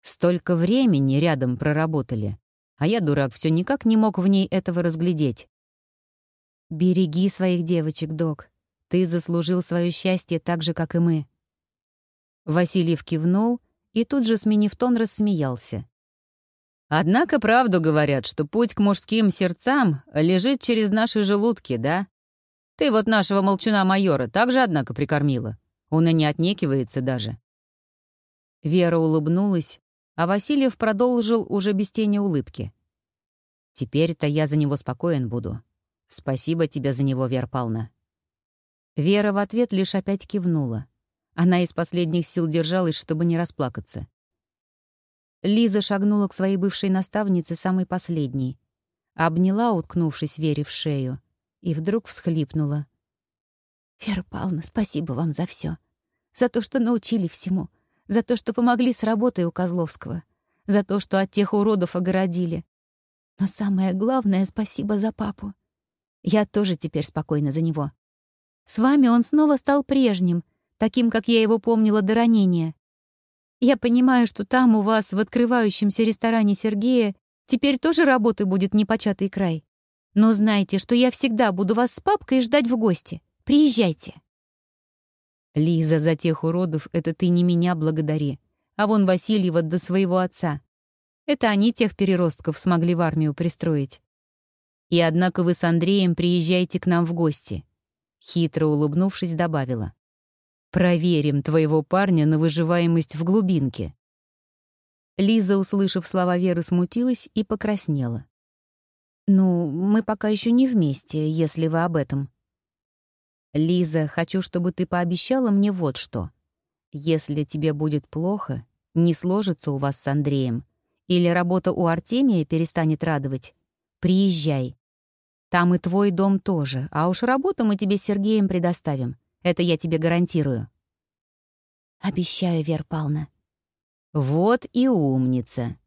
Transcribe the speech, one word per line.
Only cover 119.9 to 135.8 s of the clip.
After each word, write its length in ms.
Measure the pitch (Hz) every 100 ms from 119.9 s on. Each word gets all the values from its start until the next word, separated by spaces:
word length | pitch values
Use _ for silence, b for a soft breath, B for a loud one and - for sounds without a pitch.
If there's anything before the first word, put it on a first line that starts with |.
| 135
с 80 | -
Андреем, 600 | 143 143 139 127 117 - _ _ _ -
или 200 | 180 175
работа 440 | 175 175 185 180
у 140 | 175 170
Артемия 580 | 165 - 240 269 190
перестанет 580 | 151 160 165 - 160 151
радовать, 520 | 165 147 135 135 - _ _ _ _ _
приезжай. 760 | 185 185 196 165 151 139 127 - _ _ _ _ _ _ _
Там 260 | 175 175
и 40 | 180
твой 320 | 175 190 202
дом 280 | 180 196 190
тоже, 500 | - 175 139 131 139
а 180 | 147 170
уж 140 | 180
работу 420 | 240 262 359 392
мы 120 | 220 202
тебе 200 | 196 202
с 60 |
Сергеем 440 | - 202 202 220 196
предоставим, 720 | 185 175 170 - 139 123 131 _ _
это 200 | 180 170
я 160 | 175 160
тебе 180 | 165 160
гарантирую". 720 | 165 170 180 165 139 117 110 _ _ _ _ _ _ _ _ _ _ _ _ _
"Обещаю, 640 | 196 180 175 - 180 165
Вера 220 | 151 156 -
Павловна". 420 | 156 151 151 151 _ _ _ _ _ _ _ _
"Вот 540 | 151 135 156 196 240 -
и 120 | 240 262
умница". 920 | 214 143 131 127 127 113 - 117 95